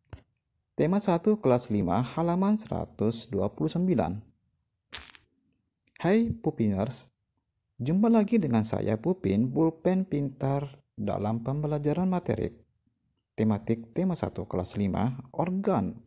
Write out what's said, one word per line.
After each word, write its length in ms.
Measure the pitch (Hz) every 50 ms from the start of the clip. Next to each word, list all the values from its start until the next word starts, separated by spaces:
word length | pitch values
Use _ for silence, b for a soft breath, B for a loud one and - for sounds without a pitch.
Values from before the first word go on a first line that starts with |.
| _ _ - - - _ _ _ _ _ _ _ _ _
Tema 240 | _ - 143 156 185
satu 400 | 208 - - 170 170 - 214 214
kelas 320 | 214 - 131 123 123 - -
lima, 320 | 107 104 92 85 87 107
halaman 560 | 127 - - 156 170 170 170 185 190 202 214
seratus 720 | 214 214 - - 87 82 - - - 101 110 113 113 - -
dua 240 | 101 95 92 104
puluh 160 | - - 156 156
sembilan. 480 | - 170 180 185 175 113 90 80 92 107 - - _ _ _ _ _ _ _ _ _ _ _ _ - - - - - - _ _ _ _ _ _ _ _ _ _ _ _ _ _ - -
Hai 320 | - 170 202 226 233 233
Pupiners, 720 | - - - 160 - - 113 104 98 95 101 127 - - - - _ _ _ _ _ _ _ _ _ _ _ _ _
jumpa 320 | - 120 135 165 190 214 233
lagi 320 | 233 226 214 196 240 220
dengan 240 | 175 139 120 113 107
saya 320 | - - 98 104 104 107
Pupin, 560 | 107 - 170 185 - - 98 98 101 120 131
Pulpen 560 | 135 147 160 160 160 - - 180 185 190 190 185
Pintar 720 | - 143 143 139 139 - - 135 139 143 139 139 - - _ _ _
dalam 480 | - 104 98 92 95 98 107 113 117 117
pembelajaran 640 | 131 135 147 151 147 151 147 147 147 147 175 185 185
materi 400 | 185 180 175 - 113 - - - - - _ _ _ _ _ _ _ _ _ _ _ _ _ _ _
tematik 560 | - 110 107 104 101 - - 113 113 - -
tema 240 | - - 185 185 175
satu 320 | - - 98 - - 85 -
kelas 320 | - 92 90 - - 98
lima, 400 | 101 98 87 92 98 127 131 - - - -
organ 640 | - 156 180 180 190 196 208 185 123 98 87 - - -